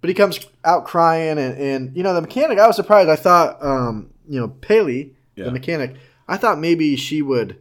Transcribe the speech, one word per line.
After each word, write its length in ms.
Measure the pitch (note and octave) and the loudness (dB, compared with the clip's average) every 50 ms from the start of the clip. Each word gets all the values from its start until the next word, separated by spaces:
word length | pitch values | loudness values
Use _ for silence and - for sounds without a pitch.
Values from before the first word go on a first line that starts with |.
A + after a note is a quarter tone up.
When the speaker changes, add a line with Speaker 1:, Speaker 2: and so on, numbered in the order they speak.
Speaker 1:
but 60 | - E3 | -4 -4
he 40 | F#3 | 0
comes 260 | F3+ G3+ F#3+ E3 - - - _ _ _ | 2 2 0 0 -6 -14 -18 _ _ _
out 200 | E3 F3 E3+ - | 0 0 0 0
crying, 520 | - - F3 E3 E3 E3 E3 E3 D#3+ D#3 D3+ | -2 0 2 2 4 2 2 -2 -2 -2 -2
and, 200 | C#3 B2+ B2 C#3 | -4 -6 -6 -6
and, 380 | C#3 C#3 C3+ C3+ C3 B2+ C3 | -6 -4 -4 -6 -8 -8 -8
you 80 | E3+ F3+ | -4 -2
know, 100 | G3 F#3 | -2 -2
the 80 | E3+ | -2
mechanic, 360 | D#3 D#3 - B3 C#4+ D#4+ B3 G3 | -4 -4 -4 -4 -2 0 2 4
I 80 | G#3 A#3 | 4 4
was 80 | G#3 - | 4 2
surprised. 320 | F#3+ - G#3 G#3 F#3+ D#3+ | 0 4 4 4 6 4
I 60 | D#3 D#3 | 2 2
thought, 440 | - F#3 F3 F3 E3 C#3+ - - D3 | 4 4 4 4 4 2 -2 -6 -4
um, 460 | C#3+ C#3 C3 B2+ A#2+ A2+ G#2+ F#2+ - _ _ _ _ | -4 -2 -2 -2 -4 -6 -8 -12 -16 _ _ _ _
you 100 | D3 C3 | -8 -6
know, 80 | A#2+ A2 | -6 -6
Paley, 640 | - _ - - G#3 A3 G#3 D#3 B2 B2+ D3 C#3 _ _ _ _ _ | -8 _ -4 0 2 2 2 0 -2 -6 -8 -10 _ _ _ _ _
Speaker 2:
Yeah. 100 | - F#2+ | -12 -10
Speaker 1:
the 60 | - | -8
mechanic, 440 | B2 C3 B2+ - E3+ D#3 C3+ B2 C3 - _ _ _ _ _ - | -8 -8 -6 -6 -6 -4 -6 -8 -10 -14 _ _ _ _ _ -10
I 80 | F#3 F#3+ | -8 -2
thought 200 | - A#3 F#3+ D3+ | 0 0 0 0
maybe 360 | D#3 E3+ E3+ E3+ D#3+ D3+ C#3+ B2+ | 0 0 2 2 2 0 -2 -4
she 240 | C3+ - D#3 D#3 | -6 -6 -4 -4
would 360 | D3 C3+ C3+ B2 A2+ F#2+ F#2 - | -2 -2 -2 -2 -2 -4 -10 -18